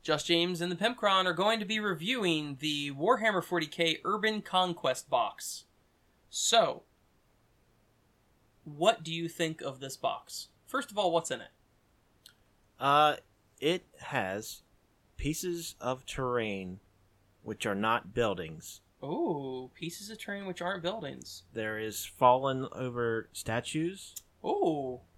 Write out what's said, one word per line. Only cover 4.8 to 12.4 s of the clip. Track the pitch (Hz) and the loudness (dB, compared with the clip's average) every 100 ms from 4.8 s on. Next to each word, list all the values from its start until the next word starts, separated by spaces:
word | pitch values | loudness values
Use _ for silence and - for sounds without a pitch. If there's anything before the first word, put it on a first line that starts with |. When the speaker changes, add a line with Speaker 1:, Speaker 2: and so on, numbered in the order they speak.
| 135 127 - | -2 -2 0
Speaker 1:
box. | 160 - - - - - _ _ _ _ _ _ | 2 2 -4 -12 -12 -16 _ _ _ _ _ _
So, | - - 233 160 - _ _ _ _ _ _ _ _ _ _ _ _ _ _ _ _ _ _ | -4 4 6 4 0 _ _ _ _ _ _ _ _ _ _ _ _ _ _ _ _ _ _
what | 160 147 185 226 | -16 4 4 4
do | 160 | -4
you | 165 165 | -4 -4
think | - 165 160 | -2 -2 -2
of | 139 131 | -8 -8
this | 127 - | -10 -4
box? | 123 - - - - _ - | -2 -2 -10 -14 -14 _ -6
First | 269 - | -6 -4
of | 202 | 0
all, | 185 | 2
what's | 165 160 | 2 0
in | 120 | -6
it? | 98 _ _ _ _ _ _ _ - _ | -8 _ _ _ _ _ _ _ -20 _